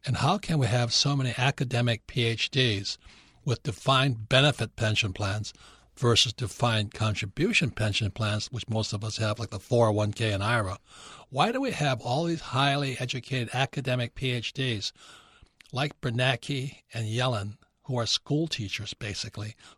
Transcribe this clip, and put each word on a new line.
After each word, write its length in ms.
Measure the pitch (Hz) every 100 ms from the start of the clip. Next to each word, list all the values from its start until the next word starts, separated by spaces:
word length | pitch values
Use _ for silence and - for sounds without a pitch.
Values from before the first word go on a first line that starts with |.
And 140 | - 120
how 200 | 131 196
can 200 | - 160
we 80 | 120
have 260 | 123 120
so 240 | - 143 143
many 160 | 131 113
academic 680 | 127 - 127 123 120 113 -
P 180 | -
H 260 | 117 113 -
Ds 480 | 143 127 101 98 - - - - _
with 180 | - 117
defined 680 | - - - 135 139 113 107
benefit 480 | 131 143 - 113 -
pension 360 | 110 107 104
plans 420 | 92 101 104 110 - - - _ -
versus 360 | 123 113 -
defined 600 | - 101 - 127 110 104
contribution 800 | - 113 104 101 - 185 226 143
pension 400 | - 113 101 104
plans, 420 | - 110 107 -
which 160 | 123 -
most 240 | 110 110
of 100 | 107
us 140 | 110 -
have, 220 | 110 104
like 120 | 113
the 80 | 101
four 300 | - 123 113
oh 40 |
one 200 | 104 104
K 200 | 104 113
and 120 | 98
ira? 340 | 101 120 98 98 _ - - - -
Why 200 | 131 180
do 100 | 254
we 100 | 269
have 300 | 190 147 123
all 240 | 120 127
these 160 | 170 165
highly 580 | - 127 139 143 139 127
educated 520 | 127 131 - 131 120
academic 600 | 127 135 - 131 127 117
P 180 | - 131
H 200 | 123 107
Ds 400 | - 131 110 - - - - - - - _ -
like 280 | 123 143 -
Bernanke 760 | 139 117 127 123 - 139 135 - _
and 120 | 117 110
Yellen, 520 | 113 127 113 98 104 _ _
who 120 | - 127
are 80 | 113
school 400 | - - 147 160
teachers, 480 | - 101 - 104
basically, 640 | - 104 98 110 - 107 - -